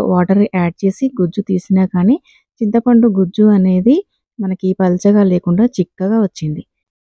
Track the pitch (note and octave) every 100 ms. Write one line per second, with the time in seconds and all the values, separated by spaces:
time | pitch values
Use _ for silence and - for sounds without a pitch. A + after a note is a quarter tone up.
0 | G3 F3+ F3+ G3 G3+ F#3 F3 - G3 -
1 | C4+ C4+ F3 F#3 - F#3 - F#3+ F#3 F3+
2 | F#3 C#4+ - _ _ _ G#3+ A#3 B3 A#3
3 | A#3 F#3+ F#3 G3+ G#3+ G3+ F#3 F#3 G#3 D#4
4 | - _ _ - G3 F#3 F#3 F#3 F#3 F3+
5 | G3+ G#3 G3 F3+ F3 F3 A#3+ - F3 -
6 | F#3+ A3+ G3+ - D#3 D3+ - _ _ _